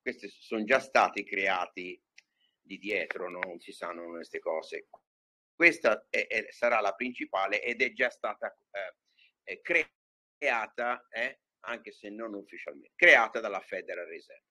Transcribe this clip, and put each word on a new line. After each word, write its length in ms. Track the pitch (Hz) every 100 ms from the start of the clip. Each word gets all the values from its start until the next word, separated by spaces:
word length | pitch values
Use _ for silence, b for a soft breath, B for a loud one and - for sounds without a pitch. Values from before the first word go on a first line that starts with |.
queste 280 | - 123 101
sono 340 | - - 113
già 160 | 107 135
stati 460 | - 123 101 -
creati 760 | 98 98 98 92 87 - 90 90 _ - b b b b _
di 120 | 95
dietro, 500 | 98 101 80 - 90
no? 120 | 90
Non 200 | 90 85
si 120 | -
sanno 360 | 87 87 85 85
queste 300 | 85 82 82
cose. 500 | 85 82 78 80 - - _ _ _ _ _
Questa 520 | _ 170 - 120 107 _
è, 180 | - 104
è, 240 | 110 104
sarà 300 | - 120 117
la 140 | 101
principale 680 | 98 127 123 151 95 98 104
ed 200 | - 117
è 100 | 127
già 180 | 110 127
stata, 460 | - 113 104 107 - _
eh, 260 | 101 92 - _ b b _
eh, 160 | - 92
creata, 1500 | - 170 156 _ _ _ _ _ 143 117 107 - 120 120 _
eh, 320 | 110 123 143 _ _ 101
anche 260 | 117 107
se 160 | 101 104
non 260 | 107 113
ufficialmente, 600 | 101 95 87 - 71 - _
creata 440 | 175 139 110 120
dalla 200 | 110 95
Federal 460 | - 95 90 90 82
Reserve. 380 | 82 - - _